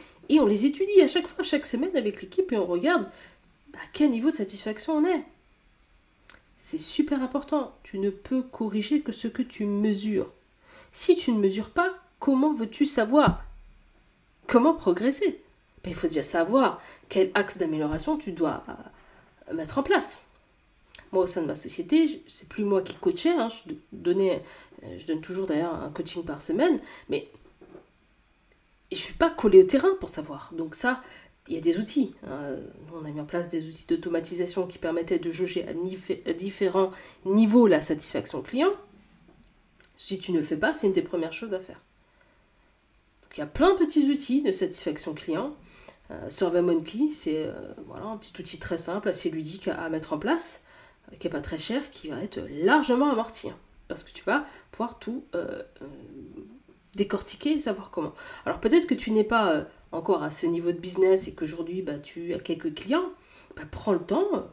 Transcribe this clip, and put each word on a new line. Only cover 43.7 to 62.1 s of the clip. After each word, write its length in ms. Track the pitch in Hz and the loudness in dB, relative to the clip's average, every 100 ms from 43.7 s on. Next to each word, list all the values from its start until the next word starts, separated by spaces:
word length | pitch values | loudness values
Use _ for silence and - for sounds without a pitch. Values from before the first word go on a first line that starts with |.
de 40 | 381 | 6
petits 300 | 302 302 277 | 4 4 4
outils 340 | 285 - 269 | 2 2 2
de 100 | 262 | 2
satisfaction 640 | 190 180 - 160 156 170 | 0 -2 -4 -6 -6 -8
client. 400 | 156 - 165 277 294 - - - - - | -8 -4 -2 -4 -8 -20 -20 -20 -20 -18
Euh, 200 | 80 95 | -14 -8
SurveyMonkey, 800 | - 180 175 175 165 160 214 302 | -2 2 4 4 2 0 0 0
c'est, 360 | 302 156 156 - | 0 -4 -2 -4
euh, 260 | - - - 156 | -8 -12 -14 -16
voilà, 200 | - 202 | -12 -10
un 100 | 214 | -12
petit 160 | - - | -14 -14
outil 200 | 160 160 | -12 -10
très 200 | - 170 | -6 -6
simple, 300 | 165 196 202 | -4 -4 -2
assez 220 | - 165 | -2 -4
ludique 380 | 160 156 190 185 | -6 -8 -8 -6
à, 140 | 165 | -4
à 60 | 165 | -4
mettre 240 | 160 160 | -6 -4
en 60 | 151 | -4
place, 440 | 202 330 - - _ - - _ - | 0 -2 -4 -14 _ -20 -20 _ -20
euh, 60 | - | -10
qui 100 | 165 | -6
est 40 | |
pas 100 | 151 | -6
très 180 | - 156 | -6 -6
cher, 320 | - 254 - | -4 -4 -6
qui 180 | - 156 | -12 -12
va 140 | 131 | -8
être 180 | 180 - - | -8 -8 -8
largement 600 | 143 190 302 254 247 294 | -2 4 4 4 4 4
amorti, 380 | 226 226 - - | 2 -2 -8 -10
hein, 80 | - _ - - | -12 _ -18 -14
parce 160 | - | -12
que 80 | - | -14
tu 100 | - | -8
vas 220 | 190 277 294 - - | -2 -2 -2 -16 -14
pouvoir 280 | - 240 - | -8 -8 -8
tout, 260 | - 247 - | -10 -10 -8
euh, 280 | 175 - - - - | -8 -6 -8 -14 -18
euh, 60 | 139 - 101 - - - 202 240 _ _ _ | -18 -18 -18 -18 -16 -16 -18 -20 _ _ _
décortiquer 580 | 196 202 202 - - 294 | -4 -2 -4 -6 -4 -2
et 80 | 302 | 0
savoir 300 | 240 202 - | -2 -6 -8
comment. 220 | - 151 - - - | -8 -8 -8 -18 -10
Alors 160 | - - | -6 -2
peut-être 260 | 226 330 339 | 4 4 4
que 80 | |
tu 160 | 240 - | 0 2
n'es 140 | 214 | 2
pas, 300 | 208 233 196 | 4 4 4
euh, 100 | 151 - - - | 2 -2 -14 -10
encore 300 | 170 165 170 | -4 0 0
à 80 | 151 | -2
ce 160 | - 170 | -2 -2
niveau 260 | 170 170 | 0 -2
de 60 | 165 | -4
business 500 | 185 190 190 190 156 | -4 2 4 4 2
et 60 | |
qu'aujourd'hui, 460 | - 156 170 165 185 | -6 -6 -6 -6 -6
bah, 180 | 160 143 | -6 -8
tu 360 | - | -10